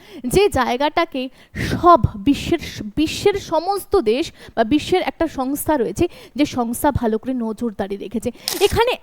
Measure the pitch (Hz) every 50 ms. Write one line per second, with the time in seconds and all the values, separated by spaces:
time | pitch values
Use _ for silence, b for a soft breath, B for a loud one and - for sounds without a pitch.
0 | B B 415 320 B 254 - 359 403 403 262 269 247 - 240 247 285 302 302 -
1 | 339 330 - 269 254 262 b b b b b - - - - - - 349 349 330
2 | 220 - - 208 196 269 285 - - - 339 311 - - - - 214 214 - -
3 | 302 320 - - - 403 392 403 - - 339 311 320 359 403 392 - - - 392
4 | 254 214 220 262 339 - - B B B B B 233 220 285 302 - - 359 370
5 | - - - - 330 302 - - 262 254 285 285 - - 311 285 226 180 190 -
6 | 247 247 B B B B B 226 294 285 - 269 240 226 240 - - 294 277 -
7 | 247 226 220 220 - 240 262 254 233 220 220 208 240 240 196 - 208 190 202 202
8 | - 185 - 233 - 240 233 B B B B 320 370 403 - 392 453 494 - -